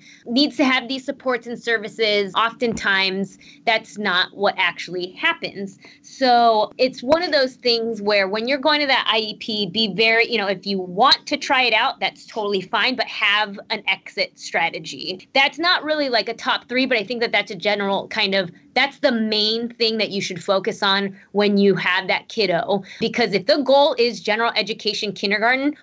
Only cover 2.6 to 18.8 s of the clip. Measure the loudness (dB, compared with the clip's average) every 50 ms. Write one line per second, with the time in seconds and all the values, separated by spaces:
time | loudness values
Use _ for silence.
2.6 | -2 -2 -2 -2 0 0 2 2 2 0 0 -2 -4 -6 -8 -14 -20 -20 -20 -6
3.6 | -2 0 0 0 -2 -6 -10 -6 -2 0 0 0 0 -2 -2 -2 0 0 0 0
4.6 | 0 -2 -2 -4 -10 -10 -8 -8 -8 -8 -6 -4 -2 -2 -2 -2 -6 -10 -8 -10
5.6 | -12 -12 -12 -16 -20 -20 -20 _ _ -16 -6 0 2 4 6 6 6 6 6 4
6.6 | 2 0 0 0 0 0 -2 -2 -2 0 0 2 2 2 2 2 2 0 -2 -2
7.6 | -2 0 0 0 0 -2 -4 -4 0 2 2 2 2 0 -2 -4 -2 -2 -2 0
8.6 | 2 2 2 2 2 2 2 0 2 0 0 0 -2 -4 -8 -10 -8 -6 -4 -2
9.6 | -2 -2 -2 -2 -2 0 2 2 2 4 4 4 2 2 0 -2 -2 -2 -4 -4
10.6 | -4 -4 -4 -4 -4 -4 0 4 4 4 4 2 0 -4 -6 -4 -2 0 2 2
11.6 | 2 2 2 2 2 0 -2 -4 -6 -6 -6 -8 -16 -12 -8 -6 -4 -2 -2 -4
12.6 | -4 -2 -2 0 0 0 0 -2 -4 -6 -4 0 2 2 2 2 0 -2 -6 -12
13.6 | -10 -8 -8 -6 -4 -4 -4 -4 -6 -10 -6 -6 -6 -6 _ -14 -10 -4 -2 -2
14.6 | -2 -2 -4 -6 -12 -12 -14 -12 -12 -12 -12 -12 -8 _ 0 2 2 2 0 -2
15.6 | 0 0 0 0 0 -2 -2 0 0 0 0 0 -2 -2 -6 -6 -2 -2 -2 -2
16.6 | -4 -4 -2 0 0 2 0 0 -2 -4 -4 -4 -2 0 0 -2 -2 -2 -6 -4
17.6 | -2 0 0 0 0 0 0 -2 -2 -4 -4 -2 -2 0 0 0 -2 -2 -8 -16
18.6 | _ _ 0 0